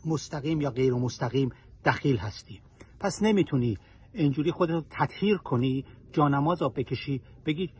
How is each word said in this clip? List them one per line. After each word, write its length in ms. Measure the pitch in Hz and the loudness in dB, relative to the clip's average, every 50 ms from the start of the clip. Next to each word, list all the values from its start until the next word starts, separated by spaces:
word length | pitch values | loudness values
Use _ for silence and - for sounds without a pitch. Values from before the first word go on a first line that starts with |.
| - | -4
مستقیم 560 | 156 160 143 - - - 147 131 156 160 151 | -4 -4 -4 -4 -6 -10 -6 -4 -2 -2 0
یا 100 | 143 139 | -2 -2
غیر 240 | 117 131 131 131 123 | 0 2 2 2 2
مستقیم 560 | 123 127 120 - - 127 120 - 135 135 123 - - - - - - - | 2 0 -2 -2 -2 -4 -2 0 0 0 0 -2 -8 -20 -20 -16 -4 0
دخیل 320 | 151 127 - - 147 135 | 0 0 2 2 2 0
هستی. 440 | 101 87 104 - - - - 104 - - - _ - - - - - | 2 0 -6 -8 -10 -16 -18 -20 -20 -20 -20 _ -20 -20 -20 -16 -4
پس 220 | - 196 - - 208 | -4 -4 -2 2 2
نمی‌تونی 560 | 220 214 196 165 - 151 131 120 120 104 - - - - - - - - | 2 4 4 2 2 2 0 0 0 -2 -4 -8 -18 -20 -20 -20 -14 -4
اینجوری 400 | - 147 143 135 156 143 170 160 | 2 2 2 2 2 0 0 2
خودت 200 | - 185 165 165 | 0 0 0 0
رو 120 | 165 147 - | -2 -4 -6
تطهیر 460 | - - 151 - - - 190 208 208 | -4 -2 -2 -2 -2 -2 2 2 2
کنی، 480 | 180 - - 139 117 127 135 131 139 139 - - - - - - | 0 0 -2 0 0 2 2 0 -2 -4 -8 -14 -20 -18 -6 0
جانماز 500 | 160 147 143 143 139 143 156 180 160 165 | 2 4 4 4 4 2 2 0 0 0
آب 160 | 131 110 - | -4 -2 -4
بکشی، 440 | 120 - 135 113 - 143 139 123 - - - - - | -6 -4 -6 -8 -4 -6 -6 -6 -6 -12 -20 -10 -4
بگی: 240 | 156 156 160 190 - - - | -4 -2 -2 -4 -6 -8 -14